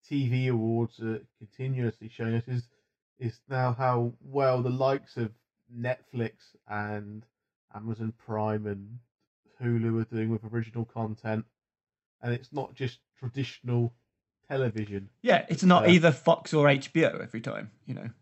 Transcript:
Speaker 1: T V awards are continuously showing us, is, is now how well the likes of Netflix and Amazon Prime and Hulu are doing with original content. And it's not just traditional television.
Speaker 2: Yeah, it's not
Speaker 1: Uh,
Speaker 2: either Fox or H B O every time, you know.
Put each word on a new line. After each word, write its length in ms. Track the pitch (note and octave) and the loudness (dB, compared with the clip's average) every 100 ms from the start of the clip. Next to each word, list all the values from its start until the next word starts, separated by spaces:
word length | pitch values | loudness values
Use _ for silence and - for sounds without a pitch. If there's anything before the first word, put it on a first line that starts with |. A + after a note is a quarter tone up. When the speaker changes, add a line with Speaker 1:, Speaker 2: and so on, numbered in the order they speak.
| _ | _
Speaker 1:
T 200 | C#3+ B2+ | -2 0
V 200 | B2+ B2+ | 2 2
awards 520 | A#2+ A2+ A#2 A#2 - | 0 0 0 -2 -4
are 200 | A2+ A2 - _ | -6 -6 -8 _
continuously 680 | G#2+ - C3 C3 A#2+ - A2 | -20 -10 -6 -2 -2 -4 -16
showing 260 | - A#2 | -8 -2
us, 80 | A#2 A#2 | -2 -2
is, 200 | B2 A#2+ _ _ _ _ _ | -6 -6 _ _ _ _ _
is 180 | B2 - _ | -8 -8 _
now 240 | C3+ B2+ A#2 | -2 -2 0
how 340 | C3 B2 A#2+ A#2+ | 0 2 0 -6
well 420 | C#3 C3+ C3+ B2+ | -6 0 2 2
the 80 | B2 | 0
likes 460 | B2+ C3+ C3+ - - | 0 0 0 -4 -6
of 140 | A2+ - _ _ _ A#2+ | -6 -8 _ _ _ -8
Netflix 560 | B2 B2+ _ B2+ A2+ - _ _ _ | -6 -6 _ -6 -6 -6 _ _ _
and 560 | G#2 G#2 G#2 G#2 G#2+ A2+ _ _ _ _ | -8 -6 -6 -8 -16 -18 _ _ _ _
Amazon 400 | G#2 A2 A2 A2+ A2+ | -12 -8 -6 -6 -8
Prime 480 | - G#2+ G#2+ G#2+ G#2+ | -8 -2 0 -2 -4
and 320 | G2+ G2+ A#2+ _ _ _ _ _ _ | -8 -10 -18 _ _ _ _ _ _
Hulu 380 | B2 A#2 A2+ A2+ | -2 0 2 0
are 120 | A2+ | -2
doing 180 | A2+ A2 | -2 -2
with 120 | A2 G#2+ | -2 -4
original 320 | A#2 A2+ A#2 | -6 -6 -6
content. 600 | A2+ - A2 G#2+ A2 A2 A2 _ _ _ _ _ _ _ | -8 -6 -8 -6 -4 -4 -4 _ _ _ _ _ _ _
And 120 | A#2+ | -6
it's 180 | B2 - | -6 -6
not 220 | D3 - | -8 -8
just 240 | - B2+ - _ _ | -6 -8 -8 _ _
traditional 760 | B2 C3+ C3 - A#2+ A#2+ A#2 - _ _ _ _ _ | -10 -6 -8 -8 -2 0 0 -4 _ _ _ _ _
television. 600 | C3+ B2+ G#2+ G#2 G2 G2 _ | -2 -2 -2 -6 -6 -10 _
Speaker 2:
Yeah, 240 | A#3+ F#3+ - | 2 2 2
it's 140 | E3 | 2
not 220 | F#3 F3 | 6 8
Speaker 1:
Uh, 60 | - | 8
Speaker 2:
either 200 | E3+ E3 | 8 8
Fox 420 | C#3 - E3 - | 4 2 2 2
or 160 | D#3 C#3+ | 4 6
H 240 | C#3 - | 4 0
B 120 | - | 2
O 140 | C#3+ D#2 | 2 0
every 180 | - A2 | -8 -8
time, 300 | A2+ G#2 G#2 _ - | -8 -10 -10 _ -12
you 80 | |
know. 160 | B2+ - - | -10 -10 -14